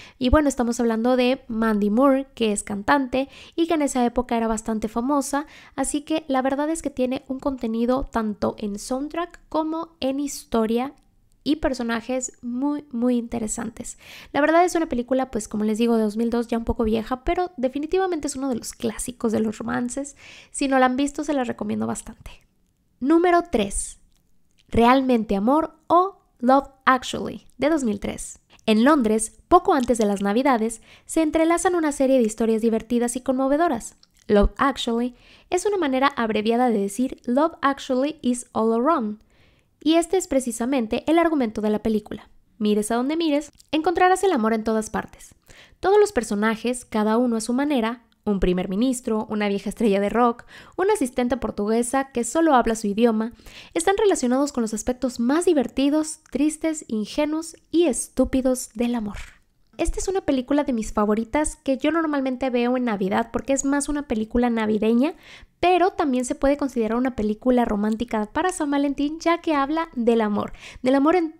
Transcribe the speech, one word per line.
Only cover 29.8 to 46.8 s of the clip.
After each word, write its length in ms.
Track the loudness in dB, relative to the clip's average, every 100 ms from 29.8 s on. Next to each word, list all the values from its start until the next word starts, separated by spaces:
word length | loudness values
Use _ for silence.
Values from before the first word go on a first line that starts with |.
| 2 0
de 80 | 2
las 160 | 0
Navidades, 600 | 0 2 2 2 -2 -6 -16 -20 -6
se 160 | 0
entrelazan 500 | 0 2 2 2 2
una 180 | 0 0
serie 260 | 0 2 4
de 60 |
historias 380 | 2 0 0 2
divertidas 540 | 0 0 -2 -2 -2 -4
y 60 |
conmovedoras. 760 | -4 -2 0 2 0 -2 -8 -18 _ _ 2
Love 240 | 4 4 2
Actually 580 | 0 0 -4 -2 -4 -6 -20 -20 _
es 160 | -2 0
una 120 | 0
manera 320 | 0 2 0 0
abreviada 540 | -2 0 0 2 2
de 80 | 2
decir 420 | -2 -2 -4 -4 -2
Love 280 | 0 0 0
Actually 560 | -2 -2 -2 -2 -2 -2
is 240 | -4 -4 -4
all 220 | -2 0
around, 500 | 2 2 0 -2 -8 _ _ _ _ _ _
y 140 | 2 2
este 220 | 2 -2
es 100 | 0
precisamente 760 | -2 -2 -4 -2 -2 -2 -4 2
el 100 | 2
argumento 440 | 4 2 0 -2
de 100 | -2
la 80 | 0
película. 500 | 0 -2 -4 -14 -16 -20 _ _
Mires 320 | 0 0 0
a 40 | 0
donde 220 | 0 0
mires, 340 | 0 0 -2 _ _
encontrarás 520 | 0 0 4 4 4
el 100 | 2
amor 200 | 2 0
en 100 | 0
todas 280 | 0 -2 -2
partes. 420 | -6 -8 -14 -20 _ _ -20 -20 _
Todos 200 | 2 4
los 120 | 4
personajes, 760 | 2 -2 0 0 0 -4 -6